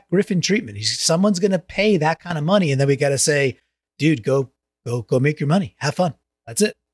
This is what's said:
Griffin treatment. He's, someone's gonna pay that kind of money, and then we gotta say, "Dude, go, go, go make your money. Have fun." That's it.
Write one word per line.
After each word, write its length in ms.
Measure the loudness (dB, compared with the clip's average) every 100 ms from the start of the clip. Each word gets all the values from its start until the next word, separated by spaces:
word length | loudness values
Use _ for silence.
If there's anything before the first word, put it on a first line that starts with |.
| _
Griffin 320 | -2 0 -2
treatment. 380 | 0 -2 -2 -8
He's, 200 | -6 -4
someone's 380 | 0 2 2 2
gonna 220 | 0 -2
pay 380 | -4 -2 2 2
that 220 | 0 -2
kind 200 | -6 -4
of 40 |
money, 280 | 0 2 2
and 100 | 2
then 60 | 2
we 80 | 2
gotta 240 | 2 0
say, 400 | 0 2 0 -4 _ _ _ _
"Dude, 240 | 0 0
go, 260 | 0 -2 -2 _ _ _
go, 200 | -8 -8
go 160 | -2 0
make 200 | 0 -2
your 60 | 0
money. 300 | 0 -2 _
Have 160 | -6
fun." 220 | -2 -4 -4 _ _ -12
That's 160 | -2
it. 120 | -2 -4 _